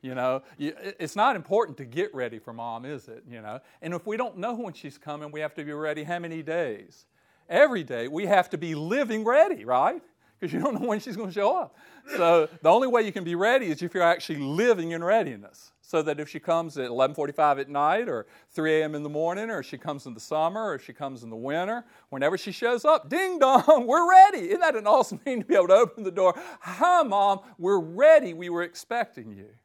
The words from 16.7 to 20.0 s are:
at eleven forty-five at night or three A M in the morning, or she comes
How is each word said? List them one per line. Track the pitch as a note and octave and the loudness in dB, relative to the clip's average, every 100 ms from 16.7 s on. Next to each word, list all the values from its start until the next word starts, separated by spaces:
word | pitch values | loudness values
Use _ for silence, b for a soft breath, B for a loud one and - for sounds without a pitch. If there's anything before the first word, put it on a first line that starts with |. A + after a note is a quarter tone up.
| C#3+ | -8
at | B2+ | -6
eleven | A#2+ C3 | 0 0
forty-five | D3 C#3+ C#3+ D3+ C#3 | 0 -6 2 2 2
at | C#3 | -4
night | C#3+ D3 G3 A#3+ | -2 0 0 -2
or | A#2+ - b b | -8 -10 b b
three | - D#3 D#3 | -4 0 0
A | |
M | D#3 D3+ | 0 -6
in | |
the | D3 | -8
morning, | D3 E3 F#3+ A3+ | -4 -4 -4 -8
or | F#3+ | -8
she | B2+ C#3 | -10 -12
comes | D#3 C#3+ | -10 -12